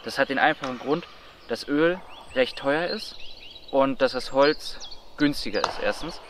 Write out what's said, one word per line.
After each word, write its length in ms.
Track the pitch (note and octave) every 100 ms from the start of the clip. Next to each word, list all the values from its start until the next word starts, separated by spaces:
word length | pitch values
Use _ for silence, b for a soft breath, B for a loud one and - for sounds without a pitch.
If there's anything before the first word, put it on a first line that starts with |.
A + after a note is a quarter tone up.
Das 140 | - -
hat 120 | C3+
den 100 | C3+
einfachen 400 | C#3+ D3+ C3+ B2
Grund, 260 | A#2+ D#3 - B B B -
dass 200 | A#2 -
Öl 320 | C#3+ E3 F3+ - - -
recht 220 | - E3+ -
teuer 300 | C#3 D3 F3
ist 280 | G#3+ - - - - - - -
und 300 | C#3 C3+ C3+
dass 120 | C3
das 180 | B2+ -
Holz 480 | C3+ C#3+ D3+ - - - - - -
günstiger 440 | D3 C#3+ - G2+
ist, 180 | - -
erstens. 400 | G2+ G#2 D#3 -